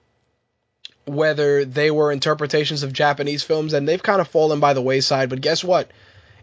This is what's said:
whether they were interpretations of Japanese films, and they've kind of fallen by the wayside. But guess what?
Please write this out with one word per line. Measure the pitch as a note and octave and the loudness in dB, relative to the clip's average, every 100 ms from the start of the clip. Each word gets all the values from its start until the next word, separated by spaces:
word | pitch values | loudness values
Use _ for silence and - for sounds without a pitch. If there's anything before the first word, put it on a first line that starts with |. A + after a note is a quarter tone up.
| _ _ _ _ _ _ _ _ - _ | _ _ _ _ _ _ _ _ -20 _
whether | - C#3+ D#3 D3+ D3 C#3+ | -8 -2 0 2 2 2
they | C#3 C3 D3+ | 0 0 0
were | D3+ D3 | 2 0
interpretations | C#3+ D#3 D3+ D3+ D3+ D3 D3+ | 0 -2 -2 0 -2 -2 -4
of | C#3 | -4
Japanese | C3 D3 C#3+ C#3+ D3 | 0 0 0 -4 -4
films, | - D#3 D#3 | -2 -2 0
and | D3+ C#3 | -2 0
they've | F3 | -2
kind | - G3 | 0 0
of | E3 | 2
fallen | D#3+ D#3 D3 | 2 2 2
by | D3 | 2
the | C3+ | 2
wayside. | B2+ C3+ C3+ C#3 C3 | 0 0 0 0 0
But | C3 | -2
guess | D3 D#3+ | -2 -2
what? | F3+ F3 B2 - - - - - | 0 0 0 -10 -20 -20 -20 -14